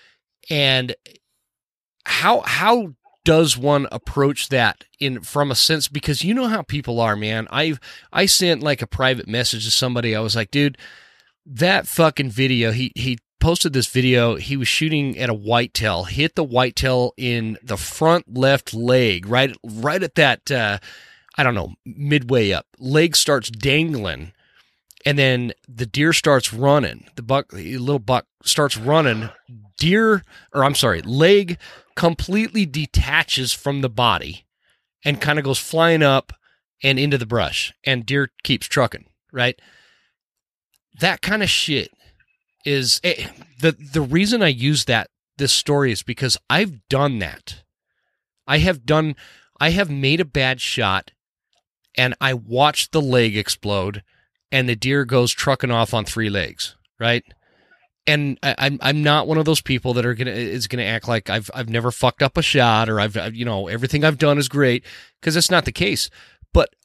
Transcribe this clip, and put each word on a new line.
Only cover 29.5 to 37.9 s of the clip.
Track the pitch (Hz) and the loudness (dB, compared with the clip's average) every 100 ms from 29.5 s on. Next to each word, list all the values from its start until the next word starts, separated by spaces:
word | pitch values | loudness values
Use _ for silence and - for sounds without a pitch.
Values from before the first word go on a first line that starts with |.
| 117 104 - | -20 -16 -2
Deer, | 156 202 226 202 - - _ | 2 4 4 2 -2 -20 _
or | 143 | 0
I'm | 135 143 | 2 2
sorry, | 123 85 | 0 0
leg | 98 127 165 202 180 175 - - _ - | -2 4 6 6 4 -6 -12 -20 _ -2
completely | 170 165 - 202 226 214 180 | 0 0 -2 -2 0 0 -2
detaches | 135 147 - - 151 160 - 127 | -2 -2 0 2 2 2 -2 -2
from | - 143 139 | -4 -4 -2
the | 131 | -2
body | 113 120 92 73 85 _ _ _ _ _ _ 147 | 0 2 2 -2 -14 _ _ _ _ _ _ -4
and | 143 | -2
kinda | 147 151 | 0 0
goes | 135 135 | 0 -2
flying | - 160 165 160 | -2 2 4 4
up | 147 135 - - _ _ _ _ | 4 2 0 -12 _ _ _ _
and | 135 131 | 0 2
into | 147 135 | 2 2
the | 113 | 2
brush, | 117 80 - - - | 2 0 -2 -8 -6
and | - | -2